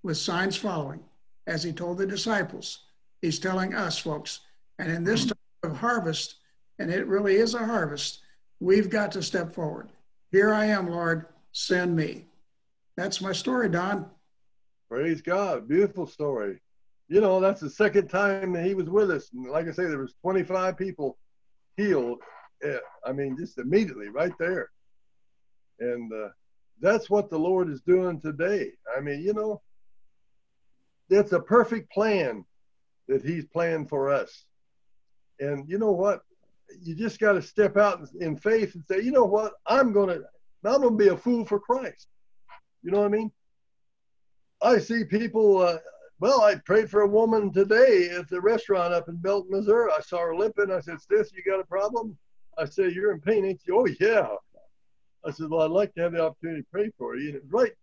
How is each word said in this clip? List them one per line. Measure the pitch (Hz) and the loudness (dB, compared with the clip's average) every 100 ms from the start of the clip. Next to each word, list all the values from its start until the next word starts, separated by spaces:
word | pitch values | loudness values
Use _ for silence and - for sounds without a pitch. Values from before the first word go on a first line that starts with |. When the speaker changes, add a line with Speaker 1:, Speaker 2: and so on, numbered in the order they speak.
Speaker 1:
with | 185 156 | -6 -4
signs | - 175 190 190 | -2 -2 -2 -2
following," | 208 170 139 156 - _ - - - | -4 -4 -6 -10 -18 _ -20 -14 -8
as | 165 | -6
he | 165 | -6
told | 160 175 180 | -6 -6 -4
the | 190 | -4
disciples. | 202 226 208 147 - - - - _ _ _ | -4 -2 -2 -4 -8 -14 -16 -20 _ _ _
He's | 170 160 | -6 -4
telling | 185 185 185 | -4 -2 -2
us, | 220 180 - | -4 -4 -6
folks. | - 151 - - - - - - | -6 -8 -10 -14 -18 -20 -20 -8
And | 147 | -4
in | 170 | -2
this | 175 226 247 | 0 0 0
time | - _ _ 170 | -4 _ _ -8
of | 143 | -4
harvest, | 233 240 165 156 - - _ _ _ - | -2 0 -2 -6 -8 -14 _ _ _ -10
and | 180 | -4
it | 180 - | -4 0
really | 196 202 190 | 0 2 4
is | 226 | 2
a | 240 220 | 0 -2
harvest, | 226 156 143 - - - _ _ - | -2 -4 -6 -10 -10 -20 _ _ -4
we've | 175 196 208 | 2 2 2
got | 220 202 | -2 -2
to | 196 | -4
step | 160 185 165 | -4 -4 -6
forward. | 185 156 - 110 - _ _ _ | -6 -8 -8 -14 -20 _ _ _
"Here | 190 208 | 4 4
I | 214 214 | 4 2
am, | 202 175 | 0 -2
Lord, | 170 170 165 160 _ _ | -2 -2 -2 -6 _ _
send | - - 180 180 165 | -10 -2 0 2 0
me." | 151 - - _ _ _ _ _ _ - | -2 -6 -18 _ _ _ _ _ _ -8
That's | 190 - | -6 -6
my | 190 | -6
story, | 185 - 254 214 | -4 -2 -2 0
Don. | 170 185 202 - - _ _ _ _ _ _ _ | 0 -2 -4 -8 -18 _ _ _ _ _ _ _
Speaker 2:
Praise | 117 160 160 | -4 -2 -4
God. | - 185 202 131 110 | -2 -2 0 -4 0
Beautiful | 165 202 190 160 | 2 2 -2 -10
story. | - 147 123 101 92 _ _ _ _ - | -6 -4 -4 -4 -8 _ _ _ _ 0
You | 180 | 2
know, | 208 185 | 4 4
that's | 190 196 | 2 0
the | 151 | -6
second | - 214 202 165 | 0 4 4 2
time | 185 202 196 190 | 0 0 0 -2
that | 175 180 | -2 0
he | |
was | 190 165 | -2 0
with | 202 202 | 2 2
us. | 151 - | 0 -6
And | 123 127 | -12 -4
like | 151 170 | -4 -4
I | |
say, | 156 180 | -4 -4
there | 143 | -4
was | 127 - | -8 -8
twenty-five | 175 190 175 185 185 185 | -2 -2 -2 -2 -2 -2
people | 190 170 139 - - _ _ _ _ - | -8 -6 -8 -8 -16 _ _ _ _ -4
healed. | 202 156 120 120 - - - _ 143 | 0 0 0 -6 -12 -20 -20 _ -8
Uh, | 131 - - 120 | -8 -10 -12 -8
I | |
mean, | 139 139 131 | -6 -6 -6
just | 175 - | -10 -10
immediately | 123 196 196 113 101 | 0 2 2 -4 -10
right | 123 175 - | -4 -4 -2
there. | 165 185 - _ _ _ _ _ _ _ _ _ _ - | -4 -4 -8 _ _ _ _ _ _ _ _ _ _ -10
And, | 120 120 113 | -6 -6 -8
uh, | 110 104 - _ _ _ _ | -12 -12 -16 _ _ _ _
that's | 180 220 - | 0 0 2
what | 208 202 | 0 0
the | 160 | -2
Lord | 170 185 180 | 0 0 -2
is | 135 | -4
doing | - 185 180 160 | 2 2 2 -4
today. | 156 143 175 208 135 - 110 127 | -8 -4 -2 -2 -4 -10 -10 -6
I | |
mean, | 143 143 | -6 -4
you | 185 | -4
know, | 214 214 208 - - - - - _ _ _ _ _ _ _ _ _ - | -4 -4 -8 -12 -20 -20 -20 -20 _ _ _ _ _ _ _ _ _ 2
it's | 196 202 | 2 4
a | 180 | 0
perfect | - 233 226 226 - | 4 4 4 -2 -6
plan | 196 220 202 135 107 87 _ _ _ _ _ - | -2 0 0 -2 -6 -12 _ _ _ _ _ -4
that | 135 | -2
he's | 135 170 147 | -2 -6 -6
planned | 165 170 160 147 | -4 -2 -2 -4
for | 143 135 | -4 0
us. | 139 98 - _ _ _ _ _ _ _ _ _ - | -2 -4 -12 _ _ _ _ _ _ _ _ _ -8
And | 139 143 143 | -6 -6 -6
you | 196 | -2
know | 220 | 0
what? | 175 202 185 - _ _ _ _ - | 2 2 0 -6 _ _ _ _ -14
You | 165 160 | -10 -6
just | 226 - | -6 2
gotta | 214 190 | 2 2
step | 147 - 202 196 | 0 2 4 4
out | 208 175 | 4 2
in, | 147 127 | -8 -8
in | 170 151 | -6 -2
faith | 208 226 208 175 | 2 2 0 -4
and | 147 | -4
say, | 190 | -2
"You | 240 | 2
know | 277 202 | 4 4
what? | 208 214 - - | 2 -2 -6 2
I'm | 247 254 | 4 4
gonna, | 202 190 165 - - - - | 4 2 -2 -8 -20 -20 -6
I'm | 196 277 | 0 4
gonna | 254 | 4
be | 214 202 | 6 6
a | 185 | 4
fool | 240 240 208 | 2 0 0
for | 208 | -2
Christ." | - 254 220 - - _ _ - - - _ _ | 0 -2 -4 -14 -20 _ _ -20 -20 -20 _ _
You | 170 | -2
know | 202 | 0
what | 208 | 2
I | |
mean? | 214 220 - _ _ _ _ _ _ _ _ _ _ _ _ | 0 -2 -10 _ _ _ _ _ _ _ _ _ _ _ _
I | 208 226 | 4 4
see | - 233 | 2 -4
people, | 160 208 233 220 214 190 | -2 -2 -2 2 4 6
uh, | 175 165 - - - - | 4 0 -8 -20 -20 -4
well, | 196 269 | 2 6
I | 208 185 | 6 4
prayed | - 208 214 | 2 2 4
for | 202 | 2
a | 208 | 4
woman | 208 226 220 202 | 4 4 2 2
today | 160 196 220 262 196 175 | 2 4 6 8 6 4
at | 175 160 | -2 -6
the | 180 | 0
restaurant | 190 226 - 190 175 | 2 0 2 0 2
up | 170 170 | 0 -2
in | 170 | -4
Belton, | 185 202 185 | -2 -2 -2
Missouri. | 196 208 233 226 156 | -2 2 4 4 0
I | |
saw | - 175 | -2 -4
her | 170 165 | -2 0
limping. | 214 208 196 | -2 0 -2
I | 185 | -2
said, | 160 160 | -6 -12
"Sis, | - 208 214 | 0 0 0
you | 190 | -4
got | 185 190 | -2 -2
a | 185 | -2
problem?" | 185 208 240 226 165 _ - - - | -2 -2 -2 -6 -12 _ -20 -14 -8
I | 151 | -4
said, | 190 185 | 0 0
"You're | 175 208 | 0 -2
in | 170 | 0
pain, | 156 220 190 | 0 0 0
ain't | 185 - | -4 0
you?" | 196 | 2
"Oh, | 233 131 | 2 2
yeah." | 196 226 120 101 - - - _ _ _ _ _ - | 2 2 0 -4 -10 -20 -20 _ _ _ _ _ -12
I | |
said, | 143 156 | -10 -4
"Well, | 165 | 0
I'd | 156 | 2
like | 180 202 170 | 2 0 -2
to | |
have | 170 | -2
the | 170 | 0
opportunity | 160 156 165 160 | -2 -4 -10 -10
to | - | -8
pray | 185 214 - | -6 -6 -6
for | 120 123 | -8 -8
you." | 147 | -8
And | 143 | -10
it | |
was | 139 | -4
right, | 208 240 - | 0 0 -2